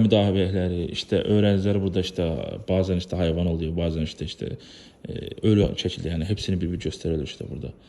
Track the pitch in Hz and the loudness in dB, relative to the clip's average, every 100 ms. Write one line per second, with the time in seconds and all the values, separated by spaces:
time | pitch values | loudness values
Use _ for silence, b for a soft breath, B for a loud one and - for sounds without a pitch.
0 | 110 104 101 95 92 95 90 87 82 - | 6 6 4 4 2 0 0 -2 -4 -6
1 | - 98 - 104 104 98 101 101 95 90 | -2 0 2 4 4 4 2 2 0 0
2 | 90 - 85 73 50 - 110 92 92 87 | -2 -2 -2 -2 -6 -10 0 0 2 0
3 | - 90 85 82 87 82 80 85 85 80 | -2 -2 0 2 0 0 -2 -2 -2 -2
4 | 78 - 76 - - - B B B B | -4 -4 -10 -8 -8 -10 B B B B
5 | - - - - 110 104 98 - 90 - | -12 -10 -10 -2 4 6 4 2 -4 -4
6 | 82 82 85 104 - 92 85 90 82 - | -6 -4 -2 -4 -2 -2 -2 -4 -6 -6
7 | 87 80 69 - - - - - | -4 -2 -4 -10 -12 -10 -10 -14